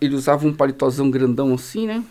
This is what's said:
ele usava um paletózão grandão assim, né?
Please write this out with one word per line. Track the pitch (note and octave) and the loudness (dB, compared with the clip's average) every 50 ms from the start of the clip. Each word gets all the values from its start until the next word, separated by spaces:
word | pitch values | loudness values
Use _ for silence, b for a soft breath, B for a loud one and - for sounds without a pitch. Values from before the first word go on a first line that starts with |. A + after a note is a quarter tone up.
ele | D3+ C3+ C#3 | -2 -2 -2
usava | C3+ C3+ C#3+ C#3+ C#3+ D3+ | 0 2 2 2 4 2
um | D3+ D3+ | 0 2
paletózão | - C#3+ C3+ C3+ - C#3 C3 B2+ C#3 C#3 C3+ | 2 0 0 0 0 0 0 0 2 0 0
grandão | C3 C3 C3 B2 A#2+ C3 C#3 C3 B2+ | 2 2 2 0 2 2 0 0 0
assim, | B2+ - - - A3 A3+ | -2 -4 -6 -6 -6 -4
né? | G#3+ A3 A#3 A3+ - | -4 -4 -6 -8 -10